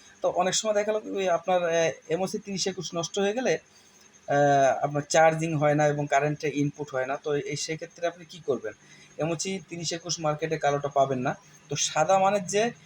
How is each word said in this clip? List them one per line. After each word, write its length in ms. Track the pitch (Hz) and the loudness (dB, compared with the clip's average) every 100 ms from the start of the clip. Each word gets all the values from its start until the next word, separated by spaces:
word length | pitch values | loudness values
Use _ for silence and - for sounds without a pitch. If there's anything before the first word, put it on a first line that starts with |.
| - - | -20 -4
তো 100 | 180 | -2
অনেক 220 | 175 180 | 0 0
সময় 200 | 180 220 | 0 0
দেখা 180 | 208 208 | 0 0
গেল 240 | 214 214 196 | -2 -4 -4
ওই 140 | 190 | 0
আপনার, 300 | 170 175 180 | 0 2 0
আহ, 500 | 170 165 165 - - | 2 2 2 -2 -4
এমওসি 260 | 165 185 214 | -2 -2 -4
তিরিশ 280 | - 190 196 | -6 -4 -4
একুশ 260 | 185 165 | -4 -6
নষ্ট 260 | 170 165 - | -6 -4 0
হয়ে 140 | 202 | 0
গেলে, 200 | 220 247 | 0 0
আহ, 1300 | 160 - _ _ _ - _ - 143 143 139 135 117 147 | -2 -4 _ _ _ -20 _ -2 2 6 6 4 2 0
আপনার 160 | 147 139 | -4 0
চার্জিং 440 | 165 160 160 165 | 4 6 4 0
হয় 220 | 156 147 147 | 0 2 4
না 120 | 151 | 2
এবং 200 | 147 147 | 2 0
কারেন্টে 440 | 139 147 147 156 | 2 2 -2 -4
ইনপুট 340 | 139 147 - 147 | -2 -2 -4 -8
হয় 120 | 131 131 | -4 -4
না। 120 | 143 | -4
তো 180 | 151 147 | -2 -2
এই 200 | 143 147 | -2 -6
সেক্ষেত্রে 520 | - 160 165 - 170 | -6 -8 -10 -6 -6
আপনি 180 | 170 160 | -6 -14
কী 140 | 180 147 | -10 -4
করবেন? 280 | 123 107 104 - - - - | -4 -4 -12 -18 -20 -20 -6
এমওসি 420 | 151 165 190 190 160 | -4 -4 -4 -6 -8
তিরিশ 240 | 170 160 | -10 -6
একুশ 260 | 170 170 165 | -6 -6 -4
মার্কেটে 380 | 156 147 160 160 | -2 -2 -4 -2
কালোটা 300 | 143 143 143 | 0 0 0
পাবেন 320 | 139 135 127 | 2 2 0
না। 160 | 131 196 - - - | -2 -6 -12 -20 -10
তো 60 | 143 | -4
সাদা 440 | - 151 156 190 | -2 0 2 4
মানের 260 | 190 202 185 | 4 2 0
যে 240 | 202 233 233 | 0 0 -4